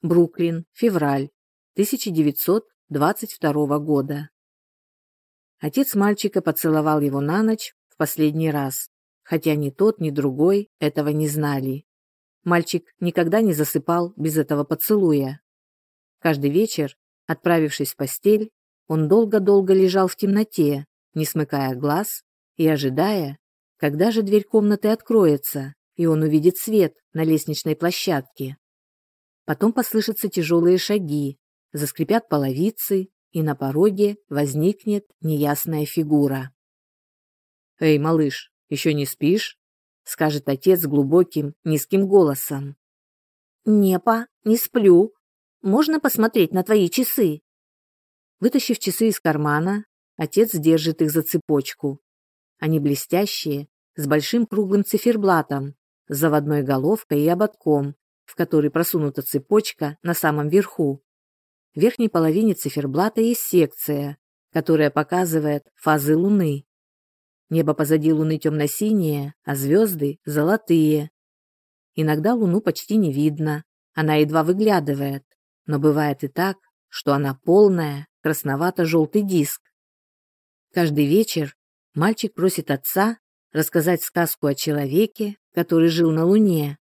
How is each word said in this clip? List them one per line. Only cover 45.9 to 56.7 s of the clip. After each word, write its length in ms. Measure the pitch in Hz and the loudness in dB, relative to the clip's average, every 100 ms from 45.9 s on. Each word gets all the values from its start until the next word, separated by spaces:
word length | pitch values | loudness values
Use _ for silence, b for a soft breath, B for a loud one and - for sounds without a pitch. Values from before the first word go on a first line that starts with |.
| 311 | 0
посмотреть 520 | 285 - 220 226 165 | -2 0 0 2 2
на 120 | 185 | 0
твои 260 | 180 220 175 | 2 2 2
часы?» 520 | - 254 - 196 151 _ _ _ _ _ _ _ _ _ _ | 0 -2 0 0 0 _ _ _ _ _ _ _ _ _ _
Вытащив 400 | 220 269 - 226 | 0 0 -2 -4
часы 280 | - 175 226 | -4 0 0
из 120 | 196 | 0
кармана, 640 | 175 151 151 147 170 208 214 _ _ - | -2 -2 0 0 -2 -4 -8 _ _ -8
отец 340 | 156 - 226 | -4 0 0
держит 480 | 175 151 160 156 156 | 2 2 2 2 -2
их 80 | 160 | 0
за 140 | 151 | 0
цепочку. 800 | 156 165 - 147 135 - 147 139 _ _ _ _ _ _ | -2 -4 0 -2 -2 -8 -8 -8 _ _ _ _ _ _
Они 200 | 160 160 | -2 0
блестящие, 880 | 143 139 - 175 202 - 160 143 143 _ _ - | 0 -2 -2 -2 -2 -4 -6 -6 -8 _ _ -10
с 100 | 143 | -2
большим 400 | 151 143 240 226 | 0 0 -2 -2
круглым 380 | 196 202 202 | -2 0 0
циферблатом, 920 | 202 214 - 226 196 170 147 139 139 - _ _ _ | 0 0 0 0 2 2 0 -6 -8 -14 _ _ _
с 80 | 143 | -2
заводной 460 | 160 151 147 147 | 2 2 0 -2
головкой 580 | 135 | 0